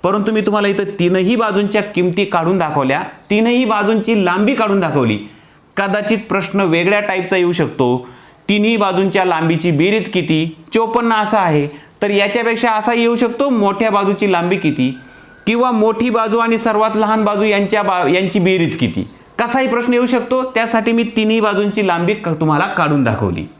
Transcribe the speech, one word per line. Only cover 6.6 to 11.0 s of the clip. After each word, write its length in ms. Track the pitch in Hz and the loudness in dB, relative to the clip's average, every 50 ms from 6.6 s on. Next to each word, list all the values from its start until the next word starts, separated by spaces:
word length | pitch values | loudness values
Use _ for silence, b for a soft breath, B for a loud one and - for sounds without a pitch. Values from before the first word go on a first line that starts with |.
वेगळ्या 400 | 196 170 160 170 170 185 208 208 | 0 2 2 2 2 2 2 0
टाईपचा 360 | 208 208 185 185 180 175 190 | 0 -2 -4 -4 -2 -2 0
येऊ 160 | 185 175 175 | 0 2 0
शकतो, 560 | 175 175 156 - - - 131 123 123 123 123 B B B B B B B _ - | 0 0 -2 -4 0 0 0 0 0 -2 -4 B B B B B B B _ -2
"तिन्ही 280 | 202 208 208 220 233 | 0 2 2 2 2
बाजूंच्या 480 | 214 208 190 185 180 196 190 170 196 185 | 2 0 0 0 0 0 0 0 0 0
लांबीची 460 | 185 170 160 160 165 170 160 - 175 | 2 0 0 0 0 0 0 0 0
बेरीज 400 | 160 139 160 196 208 220 214 - | 0 2 2 2 0 0 -2 -2
किती?" 340 | - 185 160 160 165 156 165 165 160 - - - - | -4 -4 0 0 0 0 0 -4 -8 -14 -16 -2 -2
चोपन्न 380 | 220 226 220 226 240 | 0 0 0 -2 -2